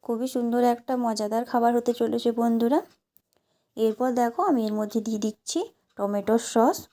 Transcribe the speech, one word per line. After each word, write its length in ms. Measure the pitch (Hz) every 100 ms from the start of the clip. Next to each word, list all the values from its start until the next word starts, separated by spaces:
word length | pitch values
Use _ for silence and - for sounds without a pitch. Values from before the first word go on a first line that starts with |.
খুবই 220 | - 226 254
সুন্দর 320 | 254 240 240
একটা 280 | 240 240 - 254
মজাদার 480 | 233 214 214 220 247
খাবার 260 | 247 233
হতে 180 | 240 240
চলেছে 340 | 233 226 233 233
বন্ধুরা। 480 | 226 233 233 233 302 - _ _ _ _ _ _ _ _ -
এরপর 320 | 220 214 254
দেখো 260 | 247 240 233
আমি 160 | 392 262
এর 100 | 214
মধ্যে 240 | 214 208 226
দিয়ে 200 | 214 214
দিচ্ছি 400 | 214 - - 330 440 _ _
টমেটোর 480 | - 202 208 202 226 -
সস। 240 | - 240 370 -